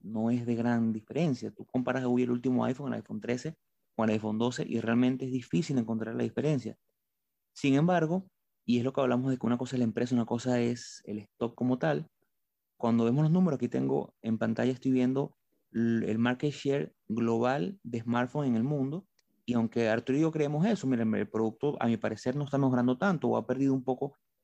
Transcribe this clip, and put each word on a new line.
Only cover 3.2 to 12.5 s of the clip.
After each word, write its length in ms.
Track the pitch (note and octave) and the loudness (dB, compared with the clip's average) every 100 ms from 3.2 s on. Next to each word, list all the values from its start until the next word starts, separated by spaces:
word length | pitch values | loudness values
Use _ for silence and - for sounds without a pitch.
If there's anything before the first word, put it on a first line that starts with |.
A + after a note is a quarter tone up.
trece, 360 | A2+ B2 D#3 - _ _ _ | -6 -6 -6 -12 _ _ _
con 140 | - A2 | -2 0
el 60 | |
iPhone 240 | G#2+ G#2+ G#2+ | 0 0 0
doce, 260 | A#2+ B2 - | -2 -2 -4
y 140 | A#2 | -4
realmente 440 | A2+ A#2 B2+ C3 | 0 2 2 2
es 80 | C3 | -2
difícil 460 | B2+ - E3+ D#3+ C3 | -6 -2 -2 0 -2
encontrar 360 | A2+ A2+ A2+ | -2 -2 -4
la 100 | A#2+ | -4
diferencia. 520 | A#2 - D3 C#3+ A2 - _ _ _ _ _ _ _ | -4 -2 0 0 -4 -12 _ _ _ _ _ _ _
Sin 220 | - C#3+ | -4 2
embargo, 520 | C#3 E3+ F3 D#3 F#3 F#3+ _ _ _ | 4 4 4 2 0 -4 _ _ _
y 140 | - A#2+ | 0 0
es 60 | |
lo 80 | B2 | 0
que 80 | C3+ | 0
hablamos 300 | C3 B2 C3 | 2 2 0
de 80 | B2+ | 0
que 80 | A#2 | 0
una 120 | A#2+ | -2
cosa 180 | B2+ B2+ | -2 0
es 40 | |
la 40 | |
empresa, 300 | A#2 A2+ B2 | 0 0 0
una 120 | B2 A2+ | 0 0
cosa 340 | A#2+ B2+ B2 | -2 0 0
es 420 | A#2+ A#2+ - - | 0 -2 -8 -18
el 140 | - G#2+ | -12 -12
stock 360 | G#2 - A#2 | -12 -6 -6
como 240 | - B2+ B2+ | -2 -2 0
tal, 300 | D#3+ D3 D#3+ _ _ _ _ | 0 -2 -4 _ _ _ _